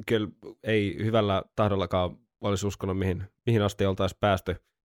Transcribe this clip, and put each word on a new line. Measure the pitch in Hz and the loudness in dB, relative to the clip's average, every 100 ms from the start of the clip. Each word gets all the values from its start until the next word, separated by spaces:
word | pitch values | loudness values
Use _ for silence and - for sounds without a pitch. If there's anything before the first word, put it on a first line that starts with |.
| 120 | -2
kyllä | 113 104 - - - | -2 -2 -10 -20 -10
ei | 110 110 101 80 | -2 0 0 -2
hyvällä | 107 110 104 95 - - | 0 2 2 0 -2 0
tahdollakaan | 107 98 90 95 90 - _ _ | 2 2 0 0 -2 -4 _ _
olisi | 104 98 101 | -2 0 -2
uskonut, | - 98 95 | -4 -4 -2
mihin, | 95 92 98 _ - | -2 -2 -6 _ 0
mihin | 117 | 2
asti | 104 - 98 | 2 0 0
oltaisiin | 95 95 - | 0 -2 0
päästy. | 104 95 - 87 _ _ _ | 0 0 -2 -8 _ _ _